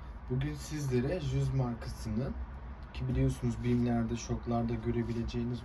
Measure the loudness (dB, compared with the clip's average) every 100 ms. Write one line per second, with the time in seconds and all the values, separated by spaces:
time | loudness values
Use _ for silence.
0 | -10 -10 -4 0 0 -2 -6 -4 2 2
1 | 2 0 0 2 2 2 0 -2 -6 -6
2 | -2 -2 -2 -4 -6 -8 -10 -12 -10 -4
3 | 0 4 4 4 0 0 2 4 4 2
4 | 2 -2 -2 -4 0 0 2 0 0 0
5 | 0 0 -2 -2 -2 -2